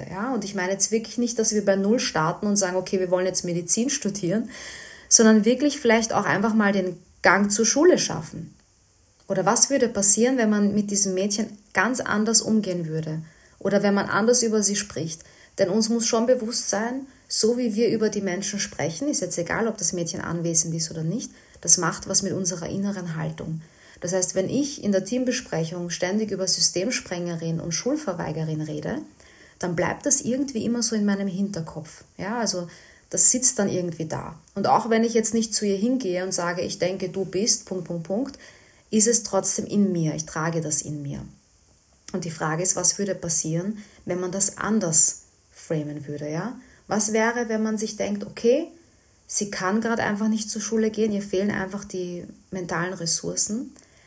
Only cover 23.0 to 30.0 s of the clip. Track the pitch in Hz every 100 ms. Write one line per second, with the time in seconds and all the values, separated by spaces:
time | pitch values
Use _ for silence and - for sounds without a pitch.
23 | 175 160 160 160 156 160 - _ - -
24 | 175 185 185 190 - 156 294 - 208 190
25 | 190 247 254 - - 165 160 180 175 -
26 | 180 214 208 185 190 180 - 180 220 247
27 | - 175 175 165 165 165 170 165 247 302
28 | 196 175 160 151 160 156 151 151 156 -
29 | - - - - - - 180 170 165 -